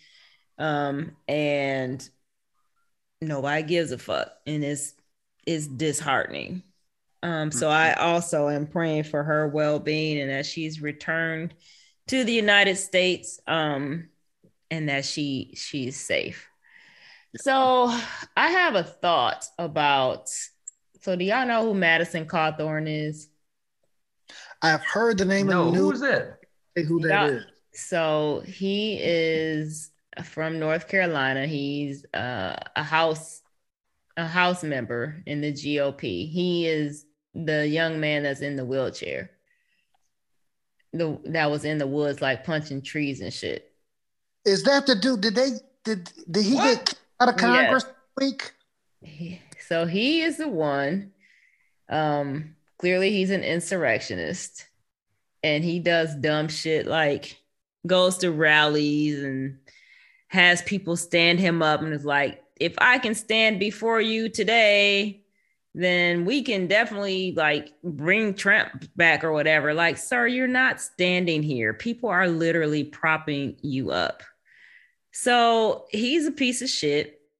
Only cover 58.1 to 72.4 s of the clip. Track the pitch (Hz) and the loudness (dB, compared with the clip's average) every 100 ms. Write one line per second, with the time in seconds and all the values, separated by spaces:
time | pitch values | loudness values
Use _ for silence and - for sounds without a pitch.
58.1 | 185 185 156 160 151 151 151 147 147 151 | 2 0 2 6 6 6 2 2 0 0
59.1 | 143 139 131 135 135 - _ _ _ _ | -2 -4 -4 -6 -10 -20 _ _ _ _
60.1 | _ _ 185 175 175 - 196 165 170 - | _ _ 6 6 6 0 -4 -2 -4 0
61.1 | 170 170 170 185 170 156 151 160 151 143 | 4 4 4 4 4 4 2 0 -4 0
62.1 | 143 139 - _ _ 170 - 247 254 226 | 2 0 -4 _ _ -2 4 4 4 2
63.1 | 214 - 220 220 202 208 - 226 226 220 | -4 0 2 4 2 -2 -2 0 0 0
64.1 | 220 226 - 202 233 214 202 202 202 208 | 0 -2 -2 2 6 6 6 6 4 0
65.1 | 196 _ _ _ _ _ - 180 180 175 | -6 _ _ _ _ _ -2 2 4 4
66.1 | 175 175 277 240 202 175 202 233 208 202 | 2 0 0 0 -2 2 2 2 -2 -4
67.1 | 190 185 165 151 147 147 _ 175 147 156 | -2 -2 0 2 0 -4 _ -10 -4 0
68.1 | 208 220 190 202 208 - 131 - - 165 | 2 0 0 2 2 2 -6 -10 2 4
69.1 | 147 160 151 147 156 143 156 170 143 - | 4 2 2 4 4 2 2 2 0 -2
70.1 | 247 240 247 254 254 262 - - - 180 | 0 0 0 0 2 0 0 -8 0 2
71.1 | 180 180 156 151 127 110 110 233 233 233 | 2 2 0 0 0 0 -2 -6 -4 -2
72.1 | 180 185 165 | 2 2 2